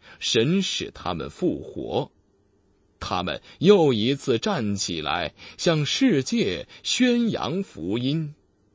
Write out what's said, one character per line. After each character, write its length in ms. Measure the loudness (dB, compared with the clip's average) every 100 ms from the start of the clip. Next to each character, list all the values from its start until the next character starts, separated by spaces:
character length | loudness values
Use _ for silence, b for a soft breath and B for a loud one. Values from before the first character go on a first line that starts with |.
| B B
神 440 | 0 2 2 2
使 280 | 0 -4 -8
他 220 | -10 -8
们 160 | -6 -8
复 300 | -4 -4 -4
活， 500 | -8 -10 -4 -4 -6 _ _ _ _ _ _ _ _ -12
他 220 | -6 -4
们 180 | -4 -6 B B
又 340 | 6 6 6
一 220 | 4 2
次 240 | 0 0 0
站 380 | 0 -2 -2 -4
起 240 | -4 -4
来， 340 | -2 -4 -4 -8 B B
向 300 | 0 2 0
世 360 | 2 4 4
界 440 | 0 0 0 -2 -8 B
宣 480 | -4 2 4 4 2
扬 320 | 0 -2 -4
福 340 | -6 -8 -4 -2
音， 380 | 0 -2 -4 -10 _ _ _